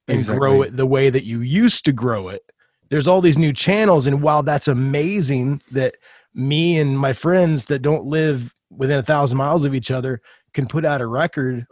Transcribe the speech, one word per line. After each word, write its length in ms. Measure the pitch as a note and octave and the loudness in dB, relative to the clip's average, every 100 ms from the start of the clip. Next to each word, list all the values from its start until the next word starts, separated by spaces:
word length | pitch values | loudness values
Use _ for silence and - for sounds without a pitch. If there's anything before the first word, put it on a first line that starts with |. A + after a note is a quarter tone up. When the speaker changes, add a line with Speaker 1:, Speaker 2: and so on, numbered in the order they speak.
| - | -4
Speaker 1:
and 160 | A#2+ G#2+ | -4 -2
grow 360 | A#2 C#3 C3+ | 0 2 2
Speaker 2:
Exactly. 60 | C#3 | 2
Speaker 1:
it 100 | B2 | -2
the 80 | C3 | 0
way 240 | C3+ C3+ | 2 2
that 140 | B2 | 0
you 160 | G#2 A#2 | -2 -6
used 460 | B2 F3 A#3 - - | -2 2 2 2 0
to 80 | |
grow 340 | B2 B2 A2 F2+ | 0 -2 -4 -6
it, 160 | G2 - _ _ _ - | -12 -14 _ _ _ -4
there's 180 | D3 C#3 | 0 2
all 140 | F#3 | 4
these 160 | F3+ D3 | 4 4
new 160 | D#3 | 2
channels. 540 | C3+ - G3+ G#3+ D#3+ C3+ | 0 0 2 4 4 2
And 140 | C#3+ | 0
while 220 | D#3 D3+ | 2 2
that's 240 | C#3+ D3 - | 0 -2 0
amazing 960 | B2+ C3+ C#3+ D#3+ G#3 C#3 C3+ B2+ C#3+ - | 0 0 -2 -2 -2 -2 -2 -2 -4 -6
that 240 | C3 B2+ - _ - _ | -2 -2 -4 _ -20 _
me 440 | - C3 D3+ E3+ E3 | -6 -2 0 2 2
and 180 | C#3+ C3+ | 0 0
my 140 | C#3 | -2
friends 520 | B2+ E3 F#3 E3+ D3+ - | -2 0 2 2 0 -2
that 160 | C#3+ | -2
don't 240 | C#3 D3+ C3+ | -2 -2 -2
live 480 | D#3 D#3 C3+ A#2+ _ _ | -2 0 -2 -6 _ _
within 300 | - C3+ C#3+ | -6 -2 0
a 40 | |
thousand 340 | A#2+ D3+ C#3+ C3 | 0 0 2 0
miles 280 | C#3 E3 C#3+ | 0 0 0
of 80 | |
each 180 | C3+ - | -2 -4
other 300 | C3 B2+ B2 _ _ _ | -6 -6 -8 _ _ _
can 140 | - C3 | -6 -4
put 180 | D#3+ D#3 | -2 -2
out 160 | C#3+ | -2
a 60 | A#2 | -4
record 580 | B2 E3+ - C3 B2 A#2+ | -2 -4 -2 -4 -4 -8